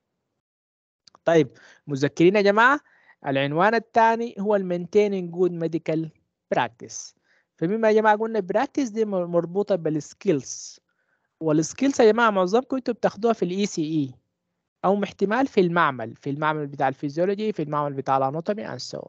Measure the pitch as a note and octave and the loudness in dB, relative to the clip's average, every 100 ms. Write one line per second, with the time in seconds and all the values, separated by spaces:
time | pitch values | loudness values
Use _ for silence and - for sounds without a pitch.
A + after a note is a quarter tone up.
0 | _ _ _ _ _ _ _ _ _ _ | _ _ _ _ _ _ _ _ _ _
1 | _ _ - E3 C3 - - _ - C#3 | _ _ 2 4 2 -2 -20 _ -8 -2
2 | C#3 - E3+ G#3 G3+ G#3 A#3+ D4 _ _ | -2 4 4 6 4 6 4 4 _ _
3 | _ _ D3 C3+ C#3 D3+ G3 A3+ A3 A#3 | _ _ -4 -2 0 2 2 2 0 2
4 | A3+ A3+ A#3 - G3+ G#3 F#3 F3 F3+ G#3 | 4 2 -4 -6 0 0 0 -6 0 2
5 | G#3 G3 F3 E3+ F3+ F3 E3 D#3+ - D#3+ | 2 0 -6 -2 -2 0 -4 -4 -4 -4
6 | D#3+ _ _ _ - E3+ A#2+ _ A2+ - | -4 _ _ _ -4 -2 -2 _ -18 -16
7 | - _ _ _ _ - E3 A3 A3 G#3+ | -18 _ _ _ _ -6 -4 0 2 4
8 | G#3+ G#3+ A3+ A3 F#3 G3+ C#4 - B3+ G#3+ | 4 2 0 -4 -2 -2 0 -2 -4 -2
9 | G#3+ F#3+ F3 E3+ E3+ F#3 G3+ F#3 D#3+ D#3 | -2 -2 0 0 0 -2 -2 -2 -2 -4
10 | - - G3 D3 - - - - _ _ | -6 -8 -2 -2 -2 -14 -16 -20 _ _
11 | _ _ _ - D#3+ D3+ E3 - C#4 C4+ | _ _ _ -6 0 0 0 -2 -2 4
12 | A3+ A3 A#3 G3 F3+ A3 C4 C4 B3 A3 | 4 4 2 2 2 0 0 -6 -4 -2
13 | G3 - A#3 A3 F3 F#3+ G3+ - D3+ D#3+ | -2 -2 -2 0 -2 -2 -4 -2 -2 -2
14 | C#3 - _ _ _ _ _ _ F3+ G3+ | -4 -8 _ _ _ _ _ _ 0 0
15 | G3 - G3 A#3 C4+ - F3 F3 D#3 B2+ | -2 -2 -2 0 0 2 2 4 2 0
16 | A2+ - C#3+ C#3 D#3 D#3 C#3+ C#3+ C3+ C3+ | -8 -10 -8 -4 -2 -2 -6 -2 -2 -2
17 | D3 C#3+ F3+ G3+ G#3+ G3+ D3+ D3 D3 C#3 | -6 -2 -2 -2 -4 -4 -4 -2 -4 -4
18 | C3+ C3+ C3+ D#3 E3+ G#3 - B2+ - - | -2 0 0 -4 -6 -6 -6 -12 -12 -12